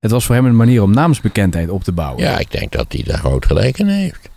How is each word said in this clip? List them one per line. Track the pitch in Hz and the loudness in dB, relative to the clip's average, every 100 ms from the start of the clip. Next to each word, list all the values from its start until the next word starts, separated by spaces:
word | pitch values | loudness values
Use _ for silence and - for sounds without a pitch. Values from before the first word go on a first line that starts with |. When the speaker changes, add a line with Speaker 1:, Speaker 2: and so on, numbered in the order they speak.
Speaker 1:
Het | 113 | 0
was | 117 | 0
voor | - | 2
hem | 120 127 | 2 4
een | 117 | 4
manier | 113 123 | 4 4
om | 101 | 4
naamsbekendheid | 107 165 147 107 - 98 82 85 | 2 2 0 -2 0 0 0 -4
op | 95 | -4
te | - | -4
bouwen. | 85 76 64 | -4 -6 -4
Speaker 2:
Ja, | 160 - | -4 -2
ik | - | -4
denk | - - | -8 -6
dat | - - | -6 -6
hij | - | -6
daar | - - | -4 -4
groot | - 67 - | -2 0 0
gelijk | 71 120 131 | 2 0 0
in | 202 | -2
heeft. | 202 190 - - | 0 -4 -8 -20